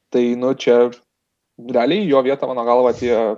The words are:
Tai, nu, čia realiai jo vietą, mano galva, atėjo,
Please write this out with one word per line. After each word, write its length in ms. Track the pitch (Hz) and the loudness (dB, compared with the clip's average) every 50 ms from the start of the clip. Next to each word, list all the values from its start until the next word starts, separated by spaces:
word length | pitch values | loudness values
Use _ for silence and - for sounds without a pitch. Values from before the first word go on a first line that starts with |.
| _ _ - | _ _ -2
Tai, 100 | 123 120 120 120 | 0 0 0 -2
nu, 200 | 123 123 131 131 | -2 -2 -4 -4
čia 260 | 127 - 127 120 120 120 123 120 - _ _ _ _ _ _ _ _ _ _ _ - | -2 0 2 4 4 4 2 -2 -8 _ _ _ _ _ _ _ _ _ _ _ -20
realiai 480 | 117 123 123 120 120 135 170 208 208 170 | -12 -4 -2 -2 0 0 0 -2 0 2
jo 160 | 139 135 127 | 2 2 2
vietą, 240 | 127 139 139 143 131 | 0 -2 -2 -4 -6
mano 160 | 127 123 117 | -6 -4 -2
galva, 280 | 120 120 123 127 123 | 0 2 2 2 2
atėjo, 300 | 113 110 127 120 120 107 113 104 107 | 0 -2 -2 -2 0 0 0 -2 -4